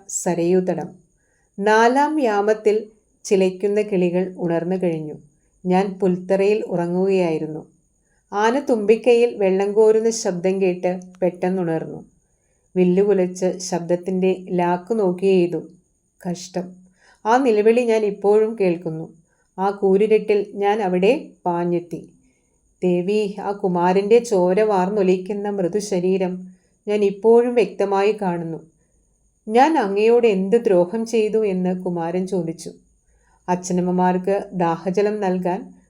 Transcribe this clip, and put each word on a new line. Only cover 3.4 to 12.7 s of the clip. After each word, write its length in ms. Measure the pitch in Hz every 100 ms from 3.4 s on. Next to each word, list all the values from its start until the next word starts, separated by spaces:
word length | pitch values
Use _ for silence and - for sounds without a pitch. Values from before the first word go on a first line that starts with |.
| 185 185 202 208
കിളികൾ 520 | 208 196 180 180 185 185
ഉണർന്നു 380 | 175 170 165 190
കഴിഞ്ഞു. 320 | 180 160 151 - - _ _ _ 180
ഞാൻ 340 | 180 202 185
പുൽത്തറയിൽ 640 | 190 180 180 190 196 214
ഉറങ്ങുകയായിരുന്നു. 1040 | 466 180 170 180 190 190 170 156 156 156 - _ _ _ _ _ _
ആന 260 | 202 220 262
തുമ്പിക്കൈയിൽ 800 | 285 233 202 226 247 233 240 233
വെള്ളം 360 | 190 190 196
കോരുന്ന 360 | 208 220 220 226
ശബ്ദം 520 | 226 208 180 180 190
കേട്ട് 380 | 190 180 180 185 - -
പെട്ടെന്നുണർന്നു. 840 | 180 180 180 185 170 160 156 156 - _ _ _ _ _ _